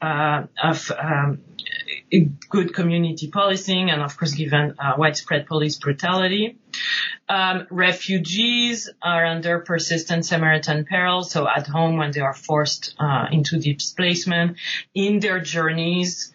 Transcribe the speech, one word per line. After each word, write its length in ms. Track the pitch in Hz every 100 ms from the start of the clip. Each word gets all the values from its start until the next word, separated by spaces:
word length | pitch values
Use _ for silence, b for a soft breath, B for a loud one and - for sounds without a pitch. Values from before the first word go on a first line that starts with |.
uh, 420 | 156 147 151 147 170 -
of, 300 | 156 165 -
um, 480 | - 156 147 143 135 - - B B B B - 170 151 143 -
good 240 | 202 170
community 540 | - 170 170 170 156 151
policing, 640 | 202 202 190 196 185 185
and 120 | 151
of 160 | 143 -
course 160 | 160
given, 420 | 143 147 147 147 -
uh, 140 | 139 135
widespread 480 | 160 - - 151 -
police 320 | 156 151 147
brutality. 800 | 143 143 175 185 185 202 220 - _ B B B B B -
Um, 400 | 190 185 185 -
refugees 1200 | 180 180 175 - 190 160 185 233 240 240 233 - -
are 240 | 170 170 165
under 340 | 165 170 170
persistent 640 | 170 165 - 165 - 165 165
Samaritan 600 | 165 156 156 156 151 151
peril, 380 | 180 180 180
so 240 | 180 160 127
at 200 | 135 139
home 300 | 156 165 160
when 140 | 147
they 100 | 143
are 120 | 135
forced, 640 | - - 151 147 - - -
uh, 280 | 151 131 117
into 280 | 156 143 165
displacement, 960 | 147 143 - - 180 175 185 170 170 170 B B B 196
in 240 | 196 208
their 200 | 202 185
journeys, 920 | 147 165 160 160 165 180 180 - -